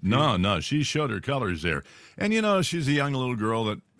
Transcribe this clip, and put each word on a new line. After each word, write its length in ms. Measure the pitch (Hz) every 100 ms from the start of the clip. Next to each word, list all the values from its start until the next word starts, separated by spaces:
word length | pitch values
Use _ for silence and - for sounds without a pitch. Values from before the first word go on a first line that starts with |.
No, 340 | 92 123 151 98
no, 240 | 95 92
she 240 | - 147
showed 260 | 143 151 147
her 100 | 104
colors 420 | 101 139 107 82
there. 200 | 85 73 - - - -
And, 160 | 208
you 80 | 220
know, 220 | 214 196
she's 240 | 165 170 139
a 60 |
young 200 | 147 139
little 220 | 135 127
girl 300 | 120 107 113
that 160 | 110 98 - _